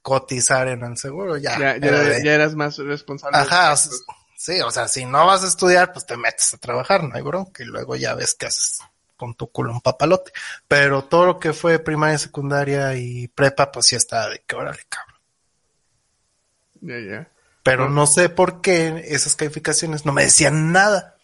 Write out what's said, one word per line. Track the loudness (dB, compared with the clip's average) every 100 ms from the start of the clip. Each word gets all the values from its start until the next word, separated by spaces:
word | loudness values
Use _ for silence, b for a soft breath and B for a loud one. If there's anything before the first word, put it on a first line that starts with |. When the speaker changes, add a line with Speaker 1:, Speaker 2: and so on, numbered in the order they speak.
Speaker 1:
cotizar | -2 -4 -2 -4 0 0 0
en | -4
el | -10 -10
seguro, | -12 -10 -6 -6
ya. | -4 -2
Speaker 2:
Ya, | -2 0
ya | 2
Speaker 1:
Era | 2
Speaker 2:
era, | 2 2
Speaker 1:
de |
Speaker 2:
ya | 2
eras | 4 2 0
más | -6 -6
responsable | -8 -8 -8 -10 0 0
de |
Speaker 1:
Ajá, | 2 4 4
Speaker 2:
tus | 2 -2
Speaker 1:
s-, | -6
Speaker 2:
actos. | -14 -20 _ -14
Speaker 1:
sí, | -6 -4
o | -4
sea, | -4 -4
si | -6 -2
no | 4 4
vas | 4
a | 2
estudiar, | 2 4 6 4
pues, | -2 -12
te | -4
metes | -4 -2 -4
a | -4
trabajar, | -6 -6 0 0
no | 0 -8
hay |
bronca, | -6 -6 -8 -14
y | -12
luego | -12 -8 -6
ya | -6
ves | -4 -4 -4
qué | -6
haces | -4 -4 -6 -14 _ _ _
con | -14 -12
tu | -10
culo | -6 -4
un | -2
papalote. | -2 0 2 2 0 B B B _
Pero | 4 4 2 2
todo | 4 4
lo | 2
que | -4
fue | -2 2 2
primaria, | 0 0 0 0
secundaria | -4 -8 -4 -2 0 -2 -2 -4
y | -8 -10 -10
prepa, | 2 2 4 0
pues, | 2 0
sí | 2
estaba | -2 -2 -4
de | -8 -10
que, | -8
"Órale, | -8 -12 _
cabrón". | -16 -16 _ _ _ _ _ _ _ _ _ _ _ _ _ _ _ _ _
Speaker 2:
Ya, | -14 -12
ya. | -10 -12 -14 _ _ _
Speaker 1:
Pero | -2 0 0
Speaker 2:
No. | 2
Speaker 1:
no | 2
sé | 4 2
por | 2 0 0
qué | 0 2 0 -4 -6
esas | -4 -2 -2
calificaciones | -4 -4 -4 -2 -2 -4 -2
no |
me | 2
decían | 4 4 4 2 4
nada. | 4 4 2 -2 _